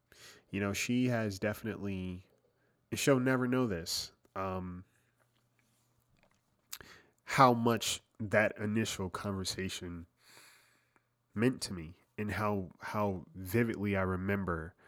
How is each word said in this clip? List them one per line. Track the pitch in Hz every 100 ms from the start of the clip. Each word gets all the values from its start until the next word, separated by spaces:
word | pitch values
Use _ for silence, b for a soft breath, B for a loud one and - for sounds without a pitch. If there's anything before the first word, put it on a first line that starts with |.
| _ B B B B
You | 98
know, | 101
she | 98 - 123 127
has | 117 110 95
definitely, | 107 - 110 98 98 95 92 90 - _ _ _ _ _ -
and | 113
she'll | - 135
never | 127 131 123
know | 127 123
this, | 87 85 - - - _ -
um, | 95 95 90 90 - _ _ _ _ _ _ _ _ _ _ _ _ _ _ _ _ _ _ - B B B B
how | - - 131
much | 120 117 113 - - - -
that | 107 107 107 -
initial | 107 107 110 - 95
conversation | - 107 98 92 - 95 - 90 87 82 _ B B B B B B B B B _ _
meant | 104 120 131
to | -
me, | 92 80 90 _ -
and | 104
how, | 98 107 104 90 -
how | - 107 104 92 - 92
vividly | 92 113 117 107 101 98
I |
remember, | 92 92 95 101 92 85 80 -